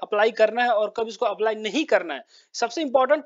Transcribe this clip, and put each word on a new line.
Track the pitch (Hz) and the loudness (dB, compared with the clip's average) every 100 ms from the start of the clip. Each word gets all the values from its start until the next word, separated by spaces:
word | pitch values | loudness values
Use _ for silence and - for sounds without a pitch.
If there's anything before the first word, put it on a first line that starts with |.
अप्लाई | - 208 220 | -2 2 2
करना | 220 220 226 | 4 2 2
है | 240 | 0
और | 214 208 220 | 0 -2 -4
कब | 226 | -8
इसको | 202 240 | -4 -4
अप्लाई | 190 220 | -2 -2
नहीं | 214 214 220 | -2 -4 -4
करना | 320 208 175 | 2 0 0
है। | 139 - _ _ | -8 -12 _ _
सबसे | - 233 - | -6 -4 -4
इंपॉर्टेंट | 302 262 262 302 | 0 2 4 2